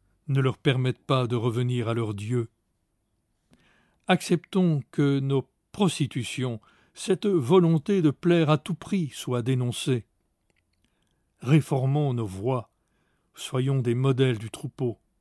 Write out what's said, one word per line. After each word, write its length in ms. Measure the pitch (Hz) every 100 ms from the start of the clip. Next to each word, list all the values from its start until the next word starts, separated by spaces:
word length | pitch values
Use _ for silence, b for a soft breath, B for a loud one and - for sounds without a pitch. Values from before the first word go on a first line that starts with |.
| _ _ -
ne 120 | 139
leur 180 | 131 -
permettent 460 | 147 127 127 117
pas 220 | - 135 120
de 100 | 120
revenir 520 | 120 113 123 123 113
à 60 |
leur 200 | 117 110
Dieu. 360 | 101 107 123 113 _ _ _ _ _ _ _ _ _ _ b b b b b b
Acceptons 760 | 180 - 180 - 190 180 147 -
que 300 | - 143 139
nos 280 | 139 135 - _ _
prostitutions, 880 | - 196 - 135 127 113 - 127 113 b b b
cette 320 | - - 190 202
volonté 760 | 180 117 185 165 160 - 202
de 80 | 151
plaire 400 | - 170 170 151
à 80 | 156
tout 160 | -
prix, 340 | 160 - 196 147
soient 340 | - - 123
dénoncées. 640 | 117 127 123 - - 120 - _ _ _ _ _ _ _ _ _ _ _ _ _
Réformons 720 | 117 151 - 135 131 147 143
nos 140 | 120 104
voies, 440 | 95 117 127 - _ _ _ _ _ _
soyons 460 | - - 131 135 139
des 140 | 120
modèles 440 | 120 135 127 131 110
du 120 | 110
troupeau. 480 | - 135 - 123 104 _ _